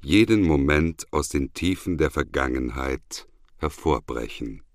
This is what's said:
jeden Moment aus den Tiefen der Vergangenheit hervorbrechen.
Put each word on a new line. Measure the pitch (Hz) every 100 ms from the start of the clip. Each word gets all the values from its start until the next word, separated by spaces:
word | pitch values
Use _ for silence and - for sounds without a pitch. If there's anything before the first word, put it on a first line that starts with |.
jeden | 69 95 110 110
Moment | 87 73 69 76 82 80 -
aus | 76 71
den | 76 67 -
Tiefen | 90 90 - 80
der | 76
Vergangenheit | - 69 69 67 65 62 60 65 65 - - - - - -
hervorbrechen. | 78 - 80 65 - 60 57 - - - -